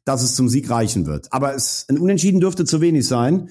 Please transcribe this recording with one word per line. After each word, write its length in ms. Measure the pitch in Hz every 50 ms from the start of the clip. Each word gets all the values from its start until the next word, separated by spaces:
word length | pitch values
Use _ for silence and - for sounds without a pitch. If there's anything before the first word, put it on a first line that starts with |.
| _
dass 180 | 135 135 117
es 120 | 127 117 -
zum 140 | 131 127 113
Sieg 200 | 120 143 - -
reichen 380 | 120 117 110 95 - 98 76
wird. 260 | 76 73 73 - -
Aber 220 | 131 131 139 139 139
es, 320 | 131 - - - - - -
ein 100 | 139 151
Unentschieden 420 | 175 196 196 165 180 202 190 180
dürfte 260 | 185 190 185 180 160
zu 140 | - 165 151
wenig 240 | 170 170 160 139 117
sein, 420 | - 127 117 120 139 180 190 - -